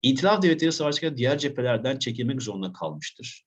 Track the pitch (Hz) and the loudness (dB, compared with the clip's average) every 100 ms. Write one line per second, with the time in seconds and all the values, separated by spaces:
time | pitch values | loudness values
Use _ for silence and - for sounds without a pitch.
0 | 127 131 190 208 185 156 160 160 151 147 | 2 4 4 4 4 4 2 2 0 0
1 | 165 139 123 143 143 131 123 117 131 135 | -2 0 0 2 0 -2 0 0 0 -2
2 | - 117 120 135 107 98 95 92 80 76 | -4 -2 -2 -2 -4 -6 -6 -6 -8 -8
3 | - - 120 - | -14 -14 -16 -16